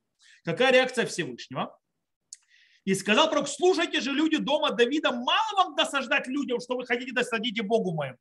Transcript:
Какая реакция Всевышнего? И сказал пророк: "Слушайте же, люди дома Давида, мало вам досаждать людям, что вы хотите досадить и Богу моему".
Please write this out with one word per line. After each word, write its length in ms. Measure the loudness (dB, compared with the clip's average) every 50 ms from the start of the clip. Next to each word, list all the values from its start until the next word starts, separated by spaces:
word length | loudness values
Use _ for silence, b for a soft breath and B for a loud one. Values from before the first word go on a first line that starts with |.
| _ _ _ _ b b b b b
Какая 280 | -2 0 2 4 6
реакция 320 | 6 6 4 4 0 -2 -4
Всевышнего? 720 | -2 -4 -6 -6 -6 -8 -12 -14 -10 -8 -8 -8 -8 -10 _ _ _ _ _ _ _ _ _ _ _ -20 -20 b b b b b b b b b
И 100 | -2 -2
сказал 340 | 0 0 2 4 4 4 4
пророк: 200 | 2 0 -2 -4
"Слушайте 520 | -2 2 2 4 4 2 0 -2 -2 -2
же, 120 | -2 -2
люди 260 | 0 0 0 2 0 0
дома 320 | 0 0 0 0 0 0
Давида, 420 | 2 2 2 2 2 0 0 0
мало 440 | -2 -2 0 0 0 0 0 0 2
вам 180 | 0 0 2 0
досаждать 520 | -2 0 0 0 -2 -2 0 -2 -2 -2
людям, 340 | -2 -4 -4 -2 -2 -4 -4
что 160 | -4 -4 -6
вы 100 | -4 -4
хотите 260 | -2 -4 -4 -4 -4
досадить 460 | -2 -2 -2 0 -2 -4 -2 -4 -4 -4
и 20 |
Богу 320 | -2 0 0 0 0 0
моему". 240 | -4 -4 -6 -6 -8 -12